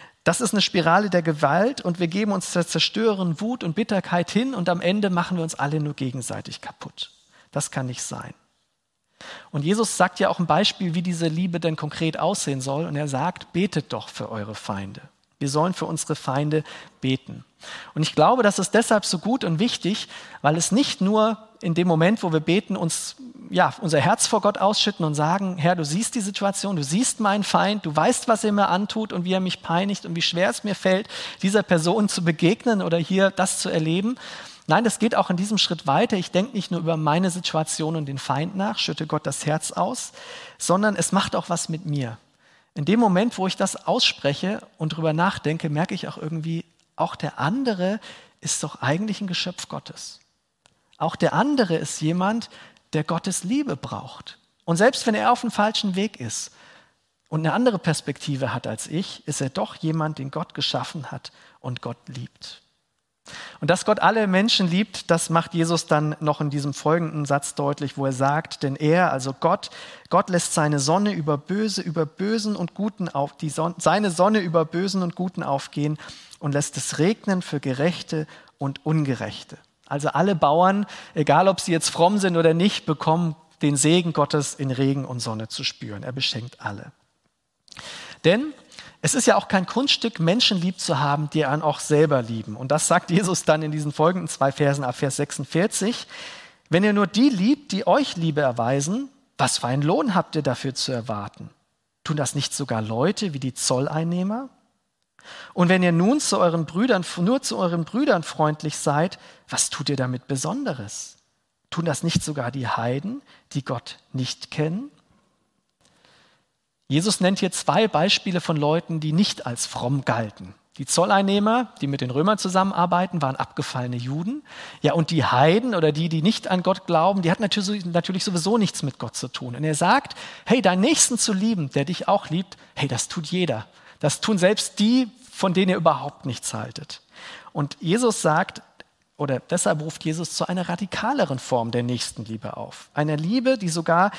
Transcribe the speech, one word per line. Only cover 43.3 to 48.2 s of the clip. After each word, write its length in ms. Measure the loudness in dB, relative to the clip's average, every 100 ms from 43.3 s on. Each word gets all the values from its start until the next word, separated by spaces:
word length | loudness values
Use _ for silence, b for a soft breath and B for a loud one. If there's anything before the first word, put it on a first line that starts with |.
| 0
wo 80 | -2
ich 100 | 0
das 300 | -2 -2 -2
ausspreche 760 | 0 0 0 -2 0 -2 -4 -8 -6
und 120 | -4
drüber 220 | -2 0
nachdenke, 580 | 2 2 0 -2 -2 -2
merke 240 | -2 -2
ich 140 | -4 -8
auch 100 | -10
irgendwie, 460 | -8 -6 -4 -6 -8 _ _ -4
auch 180 | -4
der 240 | -4 -8 -4
andere 600 | -2 0 0 0 0 -2 B B